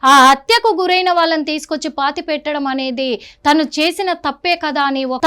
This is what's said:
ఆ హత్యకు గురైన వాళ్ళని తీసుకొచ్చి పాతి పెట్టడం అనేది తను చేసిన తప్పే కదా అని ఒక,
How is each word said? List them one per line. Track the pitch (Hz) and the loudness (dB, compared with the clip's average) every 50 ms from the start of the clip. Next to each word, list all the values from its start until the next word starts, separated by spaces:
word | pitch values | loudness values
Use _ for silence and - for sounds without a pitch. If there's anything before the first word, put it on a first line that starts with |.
| - | 4
ఆ | 262 277 277 254 262 | 6 6 8 8 8
హత్యకు | 277 269 277 - 453 466 466 453 403 | 6 4 2 0 0 2 2 2 0
గురైన | 320 370 359 359 370 370 370 | 0 0 0 0 2 2 2
వాళ్ళని | 349 349 330 330 330 311 294 | 2 2 2 0 0 -2 -2
తీసుకొచ్చి | 311 302 311 302 - 320 302 - 311 | -4 -6 -6 -6 -6 -6 -6 -6 -6
పాతి | - - 269 285 294 349 | -6 -4 -4 -4 -4 -6
పెట్టడం | 339 330 302 294 294 294 302 294 277 269 | -6 -6 -6 -6 -4 -6 -6 -4 -4 -4
అనేది | 262 269 262 262 254 233 262 262 240 - - - - _ - - | -4 -4 -6 -6 -6 -4 -4 -4 -4 -6 -8 -14 -20 _ 0 0
తను | 302 320 311 | 2 2 0
చేసిన | - - 294 302 339 339 359 392 370 339 | -2 -2 -2 -2 -2 -2 -2 -4 -4 -4
తప్పే | 339 - 294 277 - - 359 349 | -4 -6 -6 -8 -4 -4 -4 -2
కదా | 339 330 302 277 294 | -2 -4 -4 -2 -2
అని | 277 277 269 269 269 | -2 -2 -2 -4 -4
ఒక, | 254 262 254 320 | -6 -4 0 2